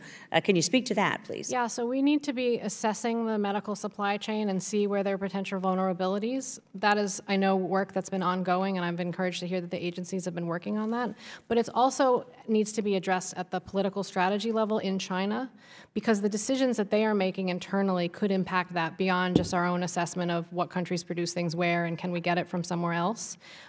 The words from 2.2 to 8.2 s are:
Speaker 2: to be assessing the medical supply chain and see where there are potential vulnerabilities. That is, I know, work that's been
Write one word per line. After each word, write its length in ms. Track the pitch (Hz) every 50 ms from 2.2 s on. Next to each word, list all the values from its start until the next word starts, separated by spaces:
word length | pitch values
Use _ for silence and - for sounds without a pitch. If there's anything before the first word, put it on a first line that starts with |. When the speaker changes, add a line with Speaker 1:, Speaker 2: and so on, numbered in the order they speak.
| 294
Speaker 2:
to 100 | - 262
be 240 | 247 254 240 240 -
assessing 720 | - 208 - - - 220 208 - - 233 226 233 226 220
the 100 | 220 214
medical 380 | 202 202 202 208 202 - 202
supply 420 | 180 - 208 - - 208 202 202 208
chain 320 | 208 - 214 214 214 202
and 140 | 190 185 185
see 240 | - - 208 202 202
where 160 | 202 202 196
there 100 | 196 196
are 60 | 190
potential 420 | 196 190 190 196 190 - 202 190
vulnerabilities. 960 | 185 190 185 185 190 190 185 175 185 185 196 208 202 233 262 269 262 - - - - _ -
That 240 | 190 202 208 208 208
is, 240 | 208 196 190 - - -
I 80 | 202
know, 200 | 196 196 196 190
work 380 | 190 190 165 185 190 196 190 -
that's 160 | 190 185 -
been 140 | 196 190